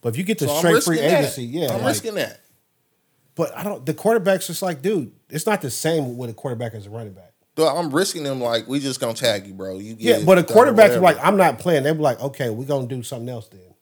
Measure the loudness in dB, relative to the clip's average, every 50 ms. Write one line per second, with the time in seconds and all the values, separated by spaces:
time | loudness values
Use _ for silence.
0 | _ -4 -4 -4 -4 -4 -4 -2 -2 -2 0 2 4 4 4 4 4 2 0 0
1 | 2 2 4 4 2 0 -2 -6 -10 -8 -6 -4 -4 -2 -2 -2 -2 -2 -2 -2
2 | -4 -6 -6 -6 -6 -6 -8 -16 _ _ _ _ _ _ _ _ _ _ _ _
3 | _ _ _ _ _ _ _ -6 -6 -6 -4 -8 -8 -8 -8 -8 -6 -8 -8 -2
4 | 0 0 0 2 2 2 0 0 -2 -6 -8 -6 -6 -6 -6 -4 -4 -2 -2 -2
5 | -4 -6 _ _ _ _ -10 -6 -2 -2 -2 -2 -2 -6 -8 -4 -2 0 0 0
6 | -2 -4 -6 -8 -10 -10 -12 -10 -8 -8 -8 -6 -8 -8 -8 -12 -16 -14 -14 -14
7 | -14 -14 -16 -20 -20 _ _ _ _ _ _ 0 2 2 2 0 -4 -2 0 0
8 | 0 0 -4 -8 -6 -6 -6 -4 -2 -2 -2 -2 -4 -2 -6 -4 -2 -4 -4 -4
9 | -4 -6 -4 -2 0 0 0 0 -6 -12 -14 -12 -10 -10 -10 -10 -12 -12 -12 -4
10 | 2 2 2 4 6 6 6 6 6 6 6 8 8 8 8 8 8 8 8 6
11 | 4 4 4 4 2 2 4 4 4 4 2 0 -2 0 0 2 2 0 -2 0
12 | 0 -2 -2 -2 -6 -10 -6 -6 -6 -6 -4 -6 -4 -4 -4 -4 -4 -4 -8 -10
13 | -10 -10 -12 -12 -10 -10 -10 -12 -14 _ _ -20 -20 _ _ _